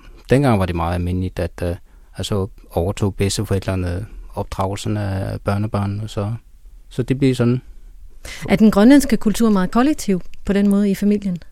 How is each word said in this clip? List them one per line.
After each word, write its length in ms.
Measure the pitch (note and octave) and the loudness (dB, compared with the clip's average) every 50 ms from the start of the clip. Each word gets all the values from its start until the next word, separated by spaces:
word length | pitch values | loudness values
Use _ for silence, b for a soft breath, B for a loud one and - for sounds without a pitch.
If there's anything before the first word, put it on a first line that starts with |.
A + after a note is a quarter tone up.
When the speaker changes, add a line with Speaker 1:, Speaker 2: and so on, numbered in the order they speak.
| b b b b b b | b b b b b b
Speaker 1:
dengang 300 | - C#3 D3 C3 A2+ G2 | 4 4 4 4 4 2
var 60 | F#2+ | 2
det 100 | F2+ E2+ | 0 0
meget 200 | E2+ E2 E2+ F2+ | -2 -2 -2 0
almindeligt, 440 | F2+ F2 F2 F2+ F2+ F#2 F#2 - - | -2 -2 -2 -2 -2 -4 -4 -4 -4
at, 220 | F2 E2 - - F#2 | -6 -6 -6 -6 -4
øh, 120 | F2 E2+ - - - - - - - - - | -4 -4 -6 -10 -18 -20 -20 -20 -16 -10 -8
altså, 300 | F#2+ - A2 G2 F#2+ G#2+ - - - - | -6 -4 -2 -2 -4 -4 -8 -12 -14 -8
overtog 440 | - F2+ E2 G2 G#2 - G#2+ G2 - | -4 -2 -2 -2 -2 -2 -2 -2 0
bedsteforældrene 880 | - G2+ G2 - - G#2 - G2 F#2+ - F#2+ F#2+ F#2 F2+ E2+ F2 F#2+ A2 - - - - - - | 0 -2 -2 -2 -2 -2 -2 -2 -2 -2 -2 -2 -2 -2 -4 -4 -6 -8 -10 -12 -16 -16 -12 -8
opdragelsen 640 | - G2+ - - - G2 F#2+ G2+ - - A2 G#2 G#2 | -8 -8 -8 -6 -6 -4 -4 -4 -6 -4 -4 -4 -4
af 440 | G#2 G2 F#2+ F#2+ G2+ G#2 G#2 G#2 | -2 -4 -4 -4 -4 -6 -6 -6
børnebørnene, 680 | - G2+ G2+ G2+ G#2+ G#2+ - G2+ G2+ G2+ G2+ G2+ A2 G#2+ | -4 -2 -2 0 -2 -2 -2 -2 -2 -2 -4 -4 -6 -6
så, 260 | - G#2+ G2+ G2+ A#2 A2+ - - - - - - - - - - | -6 -4 -4 -4 -4 -8 -10 -16 -20 -20 -20 -20 -20 -20 -20 -10
så 140 | - - A#2+ | -6 -4 -2
det 140 | - C3+ C3 | -2 0 2
blev 180 | C3+ C3 B2+ | 2 2 2
sådan. 260 | - A#2 A#2+ B2 B2+ - - - - - - - - - - - - B B B B B B | 2 2 2 2 0 -4 -8 -18 -18 -20 -20 -20 -20 -18 -18 -18 -16 B B B B B B
Speaker 2:
Er 60 | G3 | 4
den 160 | - A3 G#3+ | 6 6 6
grønlandske 460 | - G3 G#3 B3 C#4+ C#4+ - - A3+ G#3 | 6 8 8 8 8 8 6 4 2 0
kultur 320 | - A3 F#3+ - A#3 A3 | 2 0 0 2 2 2
meget 220 | G#3 F#3 F#3 F3+ | 4 2 2 2
kollektiv 500 | - A#3 B3+ D4+ - - - - F#3+ F3 - - - - - | 2 2 2 2 0 -2 -2 -2 -2 -2 -2 -6 -10 -6 -4
på 80 | - G3 | -2 0
den 140 | G3+ G3+ G3+ | 2 2 2
måde 220 | G3+ G3+ G#3 G3+ | 4 2 2 2
i 40 | F#3+ | 0
familien? 420 | - G3+ G3+ G#3 G3+ G3+ F#3+ F3 E3 - - | 0 2 2 2 0 0 -4 -6 -6 -8 -14